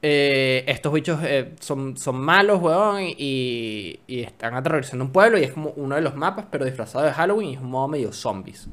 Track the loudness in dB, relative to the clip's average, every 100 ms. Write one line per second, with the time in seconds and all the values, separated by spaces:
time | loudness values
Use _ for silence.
0 | 2 4 4 4 4 2 0 -2 0 0
1 | 0 -2 0 0 -2 -10 -8 -6 -4 -6
2 | -4 -2 4 6 6 4 4 4 2 0
3 | -4 -4 -2 -2 -2 -2 -4 -6 -8 -12
4 | -10 -8 -8 -8 -6 -4 0 -2 -2 -6
5 | 0 6 6 6 2 -2 -8 -6 -4 0
6 | -2 0 -4 -4 -8 -4 -4 -4 -6 0
7 | 0 2 0 0 -2 -8 -6 -2 -2 -2
8 | -4 -4 -6 -6 -8 -16 -16